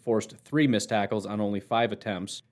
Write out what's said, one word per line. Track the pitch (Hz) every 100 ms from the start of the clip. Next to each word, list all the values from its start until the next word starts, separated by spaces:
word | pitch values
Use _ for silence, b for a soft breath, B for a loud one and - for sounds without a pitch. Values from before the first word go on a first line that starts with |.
forced | - 110 - -
three | - 147 147
missed | 110 -
tackles | 110 101 110 98
on | 104
only | 104 101
five | - 117 117
attempts. | 104 113 95 98 - -